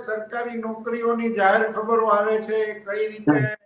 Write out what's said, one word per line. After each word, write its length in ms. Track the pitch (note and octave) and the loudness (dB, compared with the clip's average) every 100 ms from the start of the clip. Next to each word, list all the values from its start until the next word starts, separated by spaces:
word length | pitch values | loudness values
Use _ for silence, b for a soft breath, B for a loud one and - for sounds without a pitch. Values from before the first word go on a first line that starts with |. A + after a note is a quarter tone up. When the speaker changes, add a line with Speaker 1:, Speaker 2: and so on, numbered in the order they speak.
| G#3+ | -4
Speaker 1:
સરકારી 520 | A3 G#3+ A#3 A#3 A3+ | -6 -6 -6 -6 -6
નોકરીઓની 760 | A3 A3 A#3 A#3 A#3 A#3 A3+ | -6 -8 -6 -2 0 0 0
જાહેર 380 | G3+ G3 A3 A3 | 2 4 4 2
ખબરો 360 | G#3+ G#3+ A3+ A3 | -2 0 2 4
આવે 340 | G#3 G#3+ A3 | 2 2 0
છે, 320 | G#3+ A3 G#3+ | 0 -2 -2
કઈ 340 | G#3+ G3+ G#3 A3 | -4 -8 -4 -4
રીતે 240 | G#3+ G#3+ | 0 2
Speaker 2:
હા. 240 | - - - | 2 0 -4